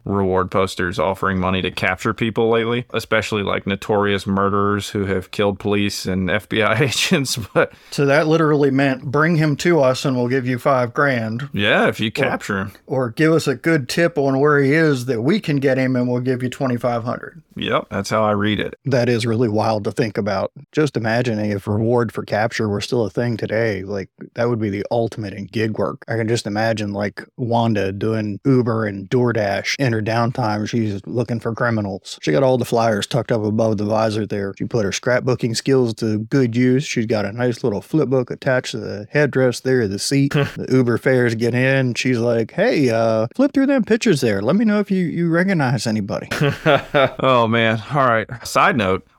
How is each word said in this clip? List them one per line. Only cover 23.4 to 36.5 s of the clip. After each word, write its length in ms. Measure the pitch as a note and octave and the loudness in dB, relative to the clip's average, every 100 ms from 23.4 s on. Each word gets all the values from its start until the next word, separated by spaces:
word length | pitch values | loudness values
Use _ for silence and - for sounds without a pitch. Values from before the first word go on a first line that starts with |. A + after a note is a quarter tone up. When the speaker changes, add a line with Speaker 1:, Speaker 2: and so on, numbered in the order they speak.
| G#2 G#2+ A2+ F#2+ | -2 -2 0 -2
Speaker 2:
like, 260 | G2 G2+ F#2 - - - | -6 -8 -8 -14 -12 -4
that 120 | A#2+ | -2
would 140 | A#2 | 0
be 80 | G#2+ | -2
the 160 | G2 - | -4 -2
ultimate 420 | A#2+ A2+ - G#2 | -2 -2 -6 -10
in 120 | G2+ F#2 | -10 -8
gig 300 | A2 A2 G#2+ | -4 -2 -2
work. 280 | F#2 - - | -4 -4 -6
I 80 | A2+ | -4
can 140 | A2 | 0
just 180 | A#2 G#2+ | -2 -2
imagine, 460 | G#2 A2+ A2 G#2 | -2 0 -2 -4
like, 280 | G2+ G#2 - - - | -4 -4 -6 -14 -8
Wanda 560 | A#2+ A#2 A#2 G2+ G2 | -2 0 2 0 -2
doing 480 | G2 A2 A2 G#2 G2 C#3+ | -2 -2 -2 -4 -2 2
Uber 400 | B2+ A#2 A2+ G#2+ | 2 2 0 -2
and 240 | G2 G2 | -4 -2
DoorDash 640 | C3 B2 A2+ G2+ G2 - - | 0 2 2 0 -2 -4 -2
in 140 | C3+ | 0
her 100 | A2 | 0
downtime. 680 | G#2+ A2+ A#2 A#2 A2 G#2+ G#2+ | 0 0 0 -2 -2 -2 -2
She's 360 | A#2+ A2 G2 - | -2 -2 -4 -6
looking 360 | A#2 A#2+ A2+ | -4 -2 -4
for 120 | A#2+ | -4
criminals. 640 | A2 A#2+ A2 G2+ G2 - - | -2 -2 0 -4 -8 -12 -8
She 100 | - | 0
got 120 | D3+ | 2
all 140 | C3+ B2+ | 4 2
the 60 | |
flyers 420 | A2 A#2 A2+ G#2 - | 2 2 2 0 0
tucked 280 | C3 G#2+ | -2 0
up 100 | A#2 | -2
above 340 | G#2+ G#2+ A2+ G#2 | 0 0 0 0
the 60 | |
visor 420 | G#2 A2 A2+ G#2+ G2+ | 0 0 0 -2 -4
there. 280 | G#2 G2 - | -4 -6 -6
She 60 | |
put 220 | G#2 A#2+ G2 | -4 -2 -2
her 60 | |
scrapbooking 640 | - B2+ B2 B2+ A#2+ B2 A#2 | -2 0 0 0 0 -2 -2
skills 360 | - C3+ A#2+ G#2+ | 2 2 2 0
to 240 | A2+ G#2+ | -2 -2
good 360 | A2 C#3 B2 | 0 0 2